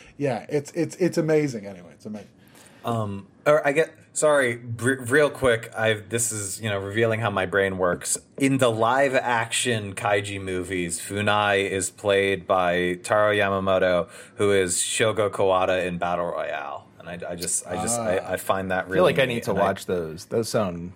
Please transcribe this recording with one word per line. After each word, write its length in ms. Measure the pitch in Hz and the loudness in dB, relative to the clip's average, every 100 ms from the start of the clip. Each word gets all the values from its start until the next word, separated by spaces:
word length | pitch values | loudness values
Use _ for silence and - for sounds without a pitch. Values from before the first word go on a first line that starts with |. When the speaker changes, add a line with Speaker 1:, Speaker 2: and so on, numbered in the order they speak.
| - - | -20 -4
Speaker 1:
yeah, 280 | 139 110 - | -2 -2 -2
it's, 220 | 147 139 | -4 -4
it's, 220 | 170 160 - | -4 -4 0
it's 220 | 170 170 | 0 2
amazing. 480 | 156 156 147 113 98 | 2 2 2 -4 -10
Anyway, 240 | 92 85 | -14 -18
it's 140 | 73 110 | -16 -14
amazing. 220 | 107 95 _ - - - - | -12 -14 _ -20 -20 -20 -10
Speaker 2:
Um, 420 | 117 113 104 98 - _ 147 | -4 -2 -2 -6 -12 _ 2
or 200 | 151 143 | 4 4
I 60 | |
get, 220 | 147 160 - - | 0 0 -4 -12
sorry, 440 | - 151 147 123 117 | 0 4 4 2 -2
br-, 460 | 120 117 123 131 | -8 -2 0 0
real 280 | 120 147 143 | 2 4 4
quick. 420 | - 131 113 - - | 2 2 2 -2 -2
I, 180 | 110 | 0
this 360 | 107 95 113 - | 0 -2 -4 -2
is, 300 | 110 95 - | -4 -8 -6
you 80 | 110 | -4
know, 100 | 98 | -4
revealing 400 | 98 107 113 110 | -2 0 2 2
how 100 | 113 | 0
my 140 | 101 92 | 0 0
brain 300 | 101 98 92 | 2 2 2
works. 400 | 90 87 - - - - | 0 0 -4 -6 -6 0
In 220 | 135 135 | 2 4
the 120 | 123 | 2
live 440 | 110 113 131 139 | 4 2 4 2
action 800 | 131 120 117 117 - 127 113 101 | 2 0 0 0 -2 -2 -2 -4
Kaiji 460 | 95 104 104 101 98 | -4 0 0 0 -8
movies, 600 | 95 90 90 92 87 - | -4 -4 -2 -4 -4 -6
Funai 680 | - 101 104 104 104 98 98 | -6 -2 2 2 4 2 0
is 220 | 95 92 | -2 -4
played 560 | - 104 98 98 95 85 | -4 2 4 4 0 2
by 520 | 92 87 90 90 90 | 2 4 2 0 -2
Taro 300 | - 107 104 | 0 2 4
Yamamoto, 720 | 104 98 98 95 95 92 87 85 - - - | 2 2 0 2 2 2 2 -2 -10 -18 -2
who 160 | 101 | 2
is 240 | 98 90 - | 4 2 0
Shogo 520 | - - 110 107 101 | -2 0 0 2 -2
Kawada 560 | - 98 92 92 92 90 | 2 2 4 2 0 -2
in 120 | 87 | -2
Battle 280 | 87 87 87 | -2 -2 -2
Royale. 600 | 73 76 76 71 73 - - | -4 -6 -6 -8 -12 -14 -20
And 80 | 82 | -14
I, 220 | 87 85 | -12 -10
I 40 | 87 | -8
just, 300 | 85 - 87 | -4 -6 -4
I 100 | 90 | -6
just, 220 | 110 120 | -2 -2
Speaker 1:
Ah. 60 | |
Speaker 2:
I, 280 | 110 92 - | 0 -2 -2
I 20 | 90 | -6
find 340 | - 98 95 | -2 -2 0
that 140 | 92 | -2
Speaker 3:
I 20 | 95 | 0
feel 60 | |
Speaker 2:
really 180 | 123 185 | 2 4
Speaker 3:
like 60 | 160 | 4
I 60 | 127 | 0
Speaker 2:
neat, 80 | |
Speaker 3:
need 80 | 117 | -2
to 60 | 117 | -2
Speaker 2:
and 80 | 98 | 0
I 20 | |
Speaker 3:
watch 240 | 98 98 - | 0 0 -4
those. 400 | 87 80 80 - | -4 -4 -10 -6
Those 220 | 113 110 | -4 -2
sound 440 | 120 98 85 87 | -2 -2 -4 -10